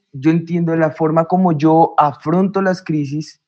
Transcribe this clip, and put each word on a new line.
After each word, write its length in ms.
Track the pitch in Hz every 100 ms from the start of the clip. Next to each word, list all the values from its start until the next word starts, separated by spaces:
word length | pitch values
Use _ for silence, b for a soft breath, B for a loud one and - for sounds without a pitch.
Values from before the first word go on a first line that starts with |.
| _
yo 200 | 139 147
entiendo 440 | 165 165 175 170 165
la 160 | 156
forma 340 | - 160 160 165
como 260 | 180 180
yo 420 | 151 156 160 160 -
afronto 640 | 147 - 156 175 190 190
las 200 | 190 185
crisis, 580 | - 151 139 151 156 -